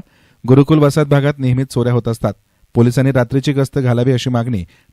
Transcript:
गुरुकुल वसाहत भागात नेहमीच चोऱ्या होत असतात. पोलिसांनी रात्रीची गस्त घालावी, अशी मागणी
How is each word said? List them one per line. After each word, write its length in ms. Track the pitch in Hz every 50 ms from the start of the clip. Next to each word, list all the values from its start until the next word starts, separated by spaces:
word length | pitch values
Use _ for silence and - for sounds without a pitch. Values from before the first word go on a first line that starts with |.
| - _ _ _ _ _ _ _ -
गुरुकुल 320 | 117 131 139 139 135 156 156
वसाहत 260 | 147 143 - 156 151
भागात 280 | 143 143 143 135 143 147
नेहमीच 300 | 139 131 127 123 127 131
चोऱ्या 260 | 123 - 123 120 120 120
होत 140 | 120 110
असतात. 260 | 120 113 - - 107 98 - _ _ _ _ _ _ -
पोलिसांनी 380 | 117 117 123 123 139 131 135
रात्रीची 400 | 131 127 123 117 131 135 123 151
गस्त 280 | 139 139 139 - - 147
घालावी, 320 | 131 123 120 120 123 135
अशी 180 | 131 120 - 131
मागणी 360 | 123 117 113 127 120 95 85 - _ _ _ _